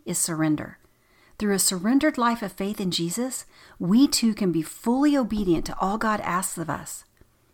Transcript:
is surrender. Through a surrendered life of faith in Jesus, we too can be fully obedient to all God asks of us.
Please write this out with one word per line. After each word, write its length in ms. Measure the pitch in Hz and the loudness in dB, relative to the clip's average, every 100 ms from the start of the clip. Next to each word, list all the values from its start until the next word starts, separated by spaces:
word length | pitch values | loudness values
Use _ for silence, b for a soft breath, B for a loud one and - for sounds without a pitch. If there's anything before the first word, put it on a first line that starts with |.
| - | -6
is 120 | 175 | -4
surrender. 600 | - 156 156 151 - - _ b b b b b | -2 0 0 0 -4 -16 _ b b b b b
Through 160 | 208 | 0
a 40 | 196 | 2
surrendered 580 | - 190 190 269 302 302 | 0 0 2 4 2 2
life 240 | 233 233 | 0 0
of 100 | 196 | -6
faith 280 | - 196 208 | -6 -6 -4
in 100 | 190 | -4
Jesus, 540 | 165 170 180 254 247 - B B B | -2 -4 -4 -6 -6 -14 B B B
we 280 | 175 220 277 | 2 6 6
too 260 | - 226 | 4 0
can 200 | 208 196 | 2 0
be 100 | 165 | 0
fully 540 | 156 - 233 254 294 285 | -2 -6 -2 2 4 4
obedient 500 | 233 214 185 160 - | 0 0 2 2 0
to 120 | - | -2
all 200 | 190 214 | -2 0
God 220 | 220 208 | -2 -2
asks 360 | - 175 185 - | -2 -2 -4 -6
of 140 | 165 | -6
us. 340 | 143 147 - - _ _ _ _ | -6 -8 -16 -18 _ _ _ _